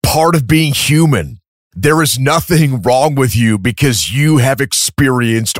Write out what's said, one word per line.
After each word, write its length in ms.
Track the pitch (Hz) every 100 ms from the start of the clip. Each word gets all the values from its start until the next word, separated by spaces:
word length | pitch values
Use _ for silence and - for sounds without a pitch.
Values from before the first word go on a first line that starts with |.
part 320 | - - 160 170
of 100 | 120
being 300 | 160 160 135
human. 640 | - 151 160 120 73 110 _ _ _
There 300 | 87 147 156
is 160 | 156 120
nothing 640 | 131 160 - 170 151 127
wrong 320 | 98 127 151 139
with 200 | 127 117
you 220 | 113 107
because 540 | 113 113 143 110 -
you 260 | 123 151 151
have 240 | 123 135
experienced 960 | 135 - - - 139 127 117 113 113 -